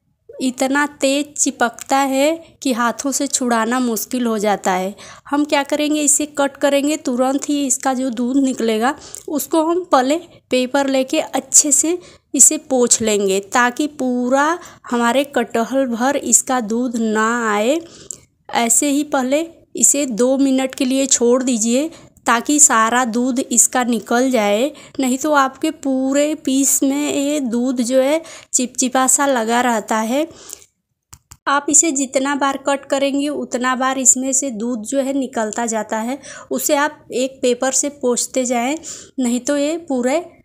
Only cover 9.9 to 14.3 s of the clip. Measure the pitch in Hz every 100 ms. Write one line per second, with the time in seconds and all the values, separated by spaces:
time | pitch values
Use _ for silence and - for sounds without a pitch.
9.9 | 277 254 320 - - - 254 247 277 277
10.9 | 269 262 311 - 277 - - 302 - 311
11.9 | 359 - - _ 285 - 311 - 262 240
12.9 | - 220 208 202 190 196 254 247 247 302
13.9 | 294 254 247 247